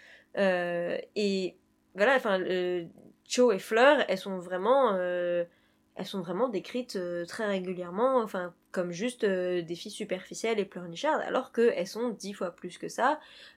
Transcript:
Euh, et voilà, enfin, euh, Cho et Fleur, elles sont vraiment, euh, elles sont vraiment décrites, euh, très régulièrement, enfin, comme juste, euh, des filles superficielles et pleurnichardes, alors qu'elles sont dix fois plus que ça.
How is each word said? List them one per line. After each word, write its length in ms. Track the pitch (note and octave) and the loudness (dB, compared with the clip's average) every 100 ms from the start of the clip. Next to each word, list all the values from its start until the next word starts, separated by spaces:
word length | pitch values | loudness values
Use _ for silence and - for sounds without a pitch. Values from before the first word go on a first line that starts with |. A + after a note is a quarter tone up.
| - - _ - | -20 -20 _ 0
Euh, 640 | G3 F3+ F3 F3 F3 - - - | 2 2 0 -2 -2 -4 -4 -2
et 400 | G3+ G3 F3+ - _ _ _ | 0 0 -2 -6 _ _ _
voilà, 200 | F#3 G#3+ C4 | 0 4 4
enfin, 240 | B3 F#3+ | 2 0
euh, 440 | F3+ F#3 F3+ F3+ E3 - - _ - | 0 0 0 -2 -6 -14 -20 _ -2
Cho 260 | - B3 | 4 4
et 60 | F#3+ | 4
Fleur, 460 | - A3 C4+ D4 - | 2 6 8 8 4
elles 100 | F#3+ | -2
sont 200 | G3+ F#3 | -4 -8
vraiment, 540 | F3 F3+ G3+ C#4 B3 F#3+ | -6 -2 4 4 4 2
euh, 480 | F3+ F3+ F3 F3 F3 _ _ _ _ | 0 0 0 0 -2 _ _ _ _
elles 100 | - | -12
sont 160 | G3 G3 | -8 -6
vraiment 300 | F3 F3+ B3+ | -4 -2 -2
décrites, 460 | G3 - B3 A#3+ G3+ | -2 -6 -6 -6 -6
euh, 280 | F3 F3 | -4 -6
très 220 | F3 - G#3+ | -6 -4 -2
régulièrement, 760 | G3 F#3 F3+ F3 F#3 B3 C4 | -2 -4 -6 -6 0 2 2
enfin, 300 | G#3+ F#3+ F3 - _ | 0 -4 -6 -10 _
comme 220 | - F3 | -4 -4
juste, 320 | E3+ A#3+ B3 | -2 -4 0
euh, 380 | G#3 F#3 F3+ F3+ | 0 2 0 -2
des 120 | E3 E3+ | -2 -8
filles 140 | G#3+ | -8
superficielles 680 | - G#3 F#3 - F3 A3+ A3 | -8 -6 -6 -8 -4 -2 0
et 60 | G3 | -2
pleurnichardes, 560 | F#3 F3 E3+ D4 C4+ | -6 -10 -4 0 0
alors 300 | - B3 B3+ | 0 -2 -2
qu'elles 340 | - A#3 - F3+ | 2 4 2 -2
sont 240 | G#3+ E3+ | -4 -4
dix 240 | F3 F#3+ | -4 -8
fois 160 | G3+ F3+ | -6 -8
plus 260 | - F3+ - | -8 -12 -10
que 120 | E3+ | -8
ça. 300 | F#3+ B3 D4+ - - - | 0 2 2 -6 -20 -20